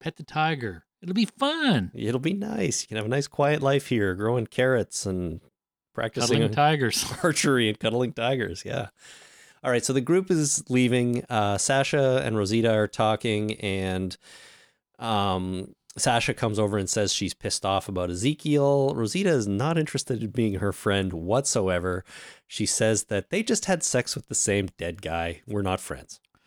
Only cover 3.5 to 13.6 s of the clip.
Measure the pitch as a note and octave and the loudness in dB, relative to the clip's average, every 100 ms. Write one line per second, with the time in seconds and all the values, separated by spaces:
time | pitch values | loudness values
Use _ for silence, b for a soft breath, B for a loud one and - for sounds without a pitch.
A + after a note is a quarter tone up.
3.5 | D3+ C3+ C#3 - A#2 G2+ F#2 A2 B2 A2 | 2 2 0 2 2 2 0 0 0 -2
4.5 | - B2+ B2 G2 - G2+ F#2 F2 D#2+ - | 0 2 2 0 -4 -4 -2 -4 -6 -14
5.5 | _ _ _ _ - A2+ C3 A#2+ A2+ A2 | _ _ _ _ -8 -6 -2 2 2 2
6.5 | A2 D3 D3+ A#2+ - - - E3+ D3 D3 | 4 4 4 2 0 -4 -2 0 2 2
7.5 | B2+ A2 G#2 A2+ A#2+ B2 - A#2+ C3+ G2 | 4 2 0 -2 0 -2 -2 -2 0 -2
8.5 | F2 G2+ - - - B B B B B | -6 -8 -6 -8 -14 B B B B B
9.5 | B C3 B2 - C3 B2 F3+ F#3+ E3 C#3+ | B -2 0 2 0 2 0 2 2 2
10.5 | - - B2+ B2 B2 A#2+ A#2+ - A2+ G2+ | -2 0 2 4 4 2 0 -2 0 0
11.5 | G2+ - C3+ C3+ D3 C3+ B2+ B2 A2 G2 | 0 2 2 2 2 2 2 0 0 2
12.5 | A2+ A2+ G#2+ G#2+ - A2 G#2+ A2+ G#2+ G#2+ | 2 4 2 2 2 0 2 0 0 -2
13.5 | G#2+ | -4